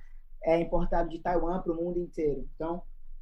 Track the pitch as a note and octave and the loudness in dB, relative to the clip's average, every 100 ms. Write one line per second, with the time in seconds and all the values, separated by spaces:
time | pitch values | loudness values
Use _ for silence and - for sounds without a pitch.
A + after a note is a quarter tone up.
0 | - - - - D#3+ E3 E3+ E3+ F3 E3+ | -8 -14 -14 -2 4 4 4 4 4 4
1 | D#3+ D#3+ F3 F3 E3 F#3 F3 D#3+ F3 F3 | 2 -2 0 2 2 0 0 0 0 -2
2 | F3 - D3+ B2+ A#2+ - D#3+ F3+ - - | -4 0 0 0 -4 -4 -4 -4 -6 -10
3 | - - | -10 -10